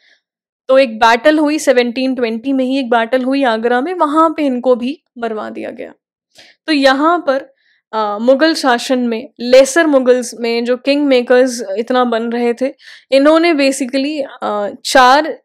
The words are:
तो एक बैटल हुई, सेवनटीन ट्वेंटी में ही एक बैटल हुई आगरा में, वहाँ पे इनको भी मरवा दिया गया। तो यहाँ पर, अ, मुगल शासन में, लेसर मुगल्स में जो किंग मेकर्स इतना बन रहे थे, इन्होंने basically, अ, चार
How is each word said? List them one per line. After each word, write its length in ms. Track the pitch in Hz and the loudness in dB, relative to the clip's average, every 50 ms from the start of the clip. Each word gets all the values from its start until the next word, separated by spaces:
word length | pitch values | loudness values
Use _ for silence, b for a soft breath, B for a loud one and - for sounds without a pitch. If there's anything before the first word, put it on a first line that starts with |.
| _ _ _ _ _ _ _ _ _ _ _ _ _ - | _ _ _ _ _ _ _ _ _ _ _ _ _ 2
तो 100 | 262 269 | 2 2
एक 200 | 277 247 220 220 | 2 2 0 0
बैटल 400 | 233 226 233 240 - 302 311 311 | 2 2 2 4 2 2 2 2
हुई, 200 | 311 294 302 311 | 2 0 0 -2
सेवनटीन 560 | 302 294 254 247 240 240 233 269 262 262 262 | 0 2 2 2 2 0 -2 -4 -4 -4 -2
ट्वेंटी 380 | 240 247 226 226 233 226 269 277 | -2 -4 -4 -4 -6 -4 -4 -2
में 120 | 262 262 | -2 -2
ही 140 | 247 262 277 | -2 -2 -4
एक 120 | 269 233 | -2 0
बैटल 320 | 247 233 226 226 233 262 254 | 0 0 0 0 -2 -2 -2
हुई 220 | 254 269 277 277 | -2 -2 0 0
आगरा 360 | 247 220 220 226 240 247 247 | 0 -2 -2 -2 0 0 0
में, 140 | 262 330 370 | -2 -4 -2
वहाँ 400 | 359 320 302 285 311 320 330 311 | -2 -2 -2 0 0 0 -2 0
पे 60 | 330 302 | -2 -4
इनको 320 | 277 254 247 247 254 254 | -4 -4 -2 0 0 0
भी 280 | 226 233 247 285 - _ _ _ 247 | 0 -2 -8 -8 -10 _ _ _ -10
मरवा 320 | 233 226 220 214 - - | -10 -8 -8 -8 -10 -12
दिया 200 | 226 220 - 104 | -12 -12 -12 -12
गया। 240 | - - - 82 - _ _ _ _ _ _ _ b b b b b b _ | -12 -14 -16 -18 -18 _ _ _ _ _ _ _ b b b b b b _
तो 60 | - 320 | -4 -2
यहाँ 520 | 285 269 269 262 269 294 320 349 349 - 277 | 2 2 2 2 2 2 0 0 0 0 -2
पर, 260 | 262 277 - - _ _ _ _ _ _ _ _ - | -4 -4 -4 -10 _ _ _ _ _ _ _ _ -6
अ, 260 | 220 214 208 208 208 | -6 -4 -4 -4 -4
मुगल 360 | 226 240 269 262 302 320 320 | 2 2 2 4 2 0 0
शासन 440 | 320 - 277 240 240 - - 262 254 | 0 0 0 0 0 0 -2 -2 -2
में, 320 | 247 240 226 220 - - _ _ | -2 -4 -4 -6 -8 -12 _ _
लेसर 460 | 233 247 247 262 269 269 - 339 330 | -2 4 6 6 6 6 4 0 2
मुगल्स 480 | 320 285 269 254 247 247 254 240 233 - | 4 2 2 4 4 2 2 0 -6 -10
में 300 | - 233 233 233 233 240 | -8 -6 -4 -4 -2 -2
जो 120 | 233 247 | -2 -4
किंग 300 | 247 - 277 277 285 294 | -2 0 -2 0 0 2
मेकर्स 560 | 285 262 247 247 240 247 247 254 262 240 233 233 196 190 208 | 2 2 2 2 2 2 4 4 2 0 -6 -8 -8 -6 -8
इतना 260 | 233 233 254 254 247 | -4 -2 0 0 0
बन 180 | 240 226 220 233 | 0 -2 -4 -4
रहे 320 | 233 233 240 240 240 240 | -4 -4 -2 -2 -2 -2
थे, 200 | 233 254 269 311 B B B B B B B | -2 -4 -6 -6 B B B B B B B
इन्होंने 440 | 262 269 277 294 311 330 330 349 339 | 2 4 4 6 4 4 4 2 2
basically, 680 | 277 277 269 269 - 285 247 - 277 269 285 311 302 269 269 - - - | 2 2 0 0 -2 -6 -4 -4 -4 -4 -4 -4 -6 -8 -10 -10 -10 -8
अ, 320 | 214 208 208 208 196 - - _ | -6 -4 -4 -6 -6 -8 -10 _
चार 580 | - - 277 254 247 262 285 302 320 - - _ | 0 2 4 6 6 4 4 2 -2 -6 -12 _